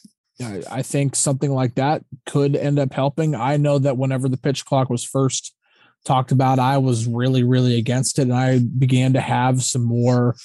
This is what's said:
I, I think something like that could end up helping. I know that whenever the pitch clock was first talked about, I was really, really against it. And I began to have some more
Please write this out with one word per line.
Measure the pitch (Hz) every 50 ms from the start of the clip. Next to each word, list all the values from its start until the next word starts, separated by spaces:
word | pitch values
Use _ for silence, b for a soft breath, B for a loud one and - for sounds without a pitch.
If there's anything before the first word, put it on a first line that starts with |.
| - - _ _ _ _ _ -
I, | 123 117 101 92 - -
I | 101 120 135
think | - - 143 139 135 -
something | - - 151 139 131 151 143
like | 139 131 131 123 -
that | - 135 143 156 - - - - - _ -
could | - 143 143 143 143
end | - - 143 143 143
up | 143 131 -
helping. | - 135 143 143 - 160 156 151
I | 107 113 131 147 147
know | 147 147 143 143
that | 131 143 131 123
whenever | 131 135 135 131 127 139
the | - 147
pitch | - 156 135 - -
clock | - 190 135 127 127
was | 123 120 -
first | - - 135 135 131 - - - - b b b b b b b b b b -
talked | - 143 131 127 -
about, | - 127 135 131 131 131
I | 127 127 139 139
was | 131 131 123 113 113 120
really, | 117 117 123 131 131 131 120
really | 120 127 127 127 127 120 120
against | 110 120 123 127 127 - - -
it. | 139
And | 123 123
I | 123 131 131 131 127
began | 123 117 - 127 135 127 131 127 127 131 131
to | 131
have | - - 127 120 123 127 131 131 127
some | - - 127 120
more | 117 117 120 120 123 123 123 123 120 117 B B